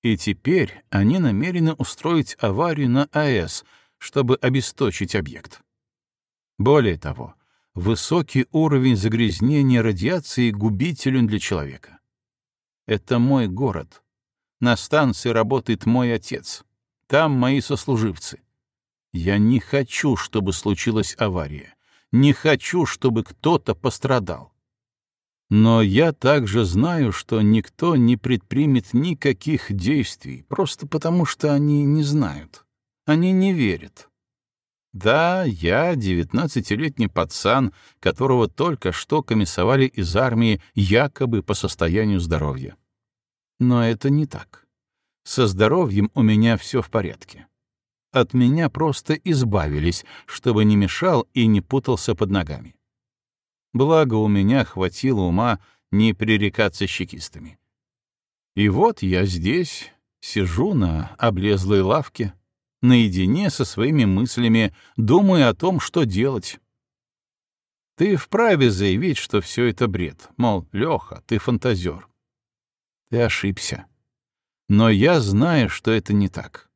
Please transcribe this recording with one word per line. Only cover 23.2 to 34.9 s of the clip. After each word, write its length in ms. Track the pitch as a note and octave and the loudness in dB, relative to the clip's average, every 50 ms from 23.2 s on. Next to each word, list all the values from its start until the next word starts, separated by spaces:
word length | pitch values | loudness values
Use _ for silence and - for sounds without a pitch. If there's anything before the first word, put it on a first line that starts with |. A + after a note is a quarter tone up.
| A2 | -6
кто-то 500 | - - _ - D#3 E3+ - _ - G#2 | -6 -14 _ -2 0 0 0 _ -4 -6
пострадал. 800 | - - C3 - - - B2+ C3 B2 G2 F2+ E2 B1+ - _ _ _ _ _ _ _ _ _ _ _ _ _ _ _ _ _ _ _ _ _ | -4 -4 -6 -6 -4 -4 -2 -2 -2 -2 -4 -10 -12 -14 _ _ _ _ _ _ _ _ _ _ _ _ _ _ _ _ _ _ _ _ _
Но 320 | G2+ G#2+ A2 A2+ A2+ A2+ | 4 4 6 6 6 4
я 300 | A2 G2+ F#2+ A#2 D#3 E3 | 4 4 4 4 4 2
также 540 | D3+ _ - C3 D3 D3 B2 G#2 F#2+ A#2 A2+ | 0 _ 2 2 2 2 2 0 0 0 0
знаю, 480 | F2+ E2+ G2 B2+ E3+ F3 E3 C#3 A2+ F#2 | 2 2 0 0 0 0 0 0 -2 -2
что 280 | - - - A2+ A2 | -6 -6 -4 -2 2
никто 540 | G#2+ G#2 A2 A2+ G2+ - _ _ - F3 E3+ | 4 4 4 2 0 -4 _ _ 0 0 2
не 220 | C#3 A#2+ A2+ B2 A2 | 4 4 4 2 0
предпримет 760 | - B2 B2+ A2 _ _ - C3+ D3 D3+ C3+ B2+ A2+ - - | 0 -2 -2 -2 _ _ -2 0 0 2 2 0 -2 -2 -2
никаких 760 | A#2+ C#3+ F3+ E3+ - - C#3+ B2+ - - D3+ D#3 B2+ - - | -2 -2 -2 -4 -2 -2 -2 -2 -2 -4 -4 -4 -4 -4 -4
действий, 720 | G#2 G2 F2 G#2 D3+ D3+ A2 - - _ - - C2 B1+ - _ | -6 -4 -2 0 0 0 -2 -4 -6 _ -14 -16 -16 -16 -12 _
просто 360 | - - F#3+ C#3+ - - - | -4 -4 -4 -4 -4 -10 -12
потому 380 | - - D#3 - D3 D3+ F3+ E3+ | -8 -8 -4 -2 0 0 0 0
что 300 | - - _ - D3+ C#3+ | 0 -2 _ -2 0 0
они 320 | C#3+ D3 D3 D3 D3 C#3+ | 2 2 2 2 2 2
не 180 | C#3 D3 D#3 D3+ | 2 2 2 0
знают. 600 | C#3+ D3 D3+ C3+ F2 C#2+ C#2+ D#2 D#2 - - _ _ _ _ _ _ _ _ _ | 0 0 -2 -2 -2 -4 -10 -16 -20 -20 -20 _ _ _ _ _ _ _ _ _
Они 260 | - D3+ D#3+ F3 F#3 | -2 0 2 2 2
не 220 | F#3+ F#3 F#3+ G3 F#3 | 2 2 2 2 0
верят. 560 | E3+ C3 G#2 F2+ D2+ D#2+ F#2 _ - - _ _ _ _ _ _ _ _ _ _ _ _ _ _ _ _ _ | 0 0 0 -2 -4 -8 -16 _ -20 -20 _ _ _ _ _ _ _ _ _ _ _ _ _ _ _ _ _